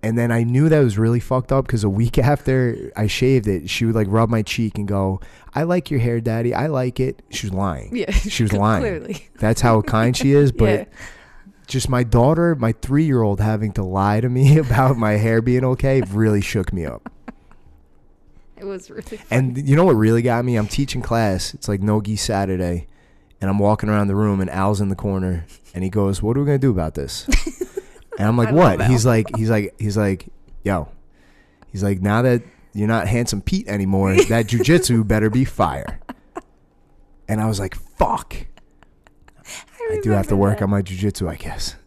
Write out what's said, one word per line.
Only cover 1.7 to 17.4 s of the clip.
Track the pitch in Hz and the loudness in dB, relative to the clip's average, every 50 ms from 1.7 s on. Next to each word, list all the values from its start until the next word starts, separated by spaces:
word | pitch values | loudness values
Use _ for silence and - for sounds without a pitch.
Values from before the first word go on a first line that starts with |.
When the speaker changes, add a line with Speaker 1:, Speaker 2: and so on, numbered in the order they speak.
| - 113 101 | -2 0 0
Speaker 1:
a | 101 | 0
week | 98 101 117 120 - - | 2 2 0 0 2 2
<laughs> | 127 135 147 | 2 2 2
after | 139 - - 131 131 127 120 113 - - - - - | 0 0 0 0 2 2 0 -2 -4 -10 -12 -6 -2
I | 107 104 | -2 -2
shaved | - - 127 127 135 127 104 104 | 0 0 2 2 2 2 2 0
it, | 98 90 73 - | -2 -2 -4 -6
she | - - 120 | -4 -2 0
would, | 113 113 | 0 2
like, | 113 110 95 | 0 0 2
rub | 98 110 117 113 | 2 2 2 2
my | 117 110 107 | 0 -2 -2
cheek | - - - 117 107 - - | -4 -4 -4 -4 -4 -2 -6
and | 104 98 | -6 -4
go, | 104 98 98 95 95 98 - - - - - - - | -2 -2 0 -2 -2 -4 -8 -12 -20 -20 -20 -8 -4
"I | 135 156 | -4 -2
like | 165 175 180 170 - | 0 0 -2 -2 -2
your | 151 135 | -2 -2
hair, | 117 123 120 117 | 0 0 -2 -2
Daddy. | 113 117 113 117 117 120 - | -2 -2 -4 -2 -2 -2 -2
I | - 131 156 | -2 -2 -2
like | 156 131 127 127 123 - | -2 -2 -2 -4 -2 -2
it." | 127 131 - - - _ | -4 -4 -4 -8 -14 _
She | - - - 104 | -12 -10 -8 -6
was | 92 | -4
lying. | 92 101 98 80 65 52 - 214 | -2 -2 -2 -4 -6 -10 -10 -8
Speaker 2:
Yeah, | 254 180 - | -8 -6 0
Speaker 1:
She | 190 - - 208 - - 120 | 0 0 0 0 -2 -2 0
was | 104 | 0
Speaker 2:
<laughs> | |
cl-, | 104 101 | 2 2
Speaker 1:
lying. | 101 107 110 98 | 2 2 2 2
Speaker 2:
clearly. | 254 220 185 160 - - - - - - _ - | 0 -2 -4 -6 -8 -10 -12 -12 -12 -20 _ -4
Speaker 1:
That's | - 107 117 - | 0 0 0 2
how | - 123 113 110 | 2 2 4 2
kind | 104 - - 110 113 120 123 | 2 0 0 0 2 0 0
she | - - 139 139 | 0 2 4 4
is, | 143 147 135 | 6 4 4
but | 117 - 113 | 4 2 2
Speaker 2:
<laughs> | 104 104 101 | 2 2 0
Yeah. | - - - - - - - - - - - - - - - _ - - | -2 -6 -16 -20 -20 -20 -20 -20 -20 -20 -20 -20 -20 -20 -20 _ -16 -6
Speaker 1:
just | - 131 - - | -6 -4 -2 0
my | 131 123 123 | 0 0 2
daughter, | 113 110 117 117 135 160 160 170 170 165 | 4 4 6 6 6 4 4 2 0 0
my | 139 117 113 113 | 0 0 -2 -2
three-year-old, | - - - 135 143 160 156 135 123 113 104 101 95 | -2 -4 0 2 2 2 4 2 2 2 2 2 0
having | 104 110 110 104 110 107 98 | 0 0 0 0 -2 -4 -4
to | - 98 | -4 -6
lie | 92 92 98 98 101 104 110 | -2 -2 0 2 2 2 2
to | 113 127 | 0 0
me | 123 127 135 139 147 156 | 0 4 6 6 6 6
<laughs> | 156 | 4
about | 123 117 120 131 131 139 117 | 2 2 2 4 2 2 2
my | 110 107 104 | 2 0 2
hair | 104 107 113 113 113 | 2 2 2 2 2
being | 113 123 123 127 127 | 2 2 0 0 2
okay | 127 127 123 - 135 135 135 | 0 -2 0 0 2 2 2
really | 120 95 98 107 110 110 107 101 | 0 0 0 2 2 2 2 2
shook | 98 - - 117 92 - - | 0 -2 -2 -2 -2 -2 -4
me | 92 82 | -6 -6
up. | 71 60 55 _ - - - - - - - | -8 -10 -12 _ -20 -20 -20 -20 -20 -20 -20